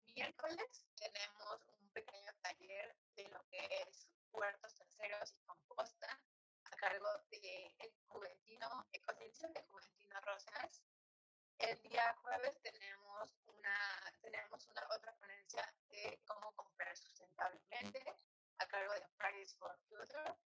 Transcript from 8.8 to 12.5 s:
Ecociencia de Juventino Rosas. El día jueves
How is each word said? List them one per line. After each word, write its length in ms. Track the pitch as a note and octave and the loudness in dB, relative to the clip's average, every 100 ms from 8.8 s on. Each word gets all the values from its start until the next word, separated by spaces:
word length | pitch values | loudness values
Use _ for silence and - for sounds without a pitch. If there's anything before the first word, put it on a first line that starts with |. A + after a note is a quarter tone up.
| - | -4
Ecociencia 560 | - - A#3 A3+ - E4 | -2 -2 -2 -6 -6 -4
de 140 | D#4+ | -4
Juventino 560 | - G3 - _ G3+ G3 | -6 -18 -18 _ -8 -4
Rosas. 640 | G3+ G3 - - - - _ _ _ _ _ _ _ - | -2 -2 -2 -2 -2 -4 _ _ _ _ _ _ _ 4
El 240 | A3 A3+ | 6 6
día 320 | - A#3+ A#3 A#3 | 4 8 8 8
jueves 360 | B3 B3 C4 | 2 4 4